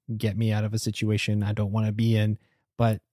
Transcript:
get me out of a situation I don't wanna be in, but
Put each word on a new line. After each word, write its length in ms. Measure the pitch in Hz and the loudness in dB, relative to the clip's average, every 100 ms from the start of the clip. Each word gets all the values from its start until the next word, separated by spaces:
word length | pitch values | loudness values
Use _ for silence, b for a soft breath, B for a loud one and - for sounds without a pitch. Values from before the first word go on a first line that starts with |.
| - 110 | -10 -4
get 200 | 107 98 | -2 0
me 140 | 110 | 0
out 120 | 107 | 0
of 80 | 107 | 0
a 40 | 107 | -2
situation 640 | 113 - 107 107 - 104 | -4 -2 0 0 0 0
I 100 | 104 | 0
don't 180 | 104 101 | -2 -2
wanna 200 | 110 107 | 0 0
be 240 | 104 113 110 | 0 2 4
in, 220 | 104 107 _ _ _ - | 2 -2 _ _ _ 0
but 240 | 117 107 - | 0 0 -8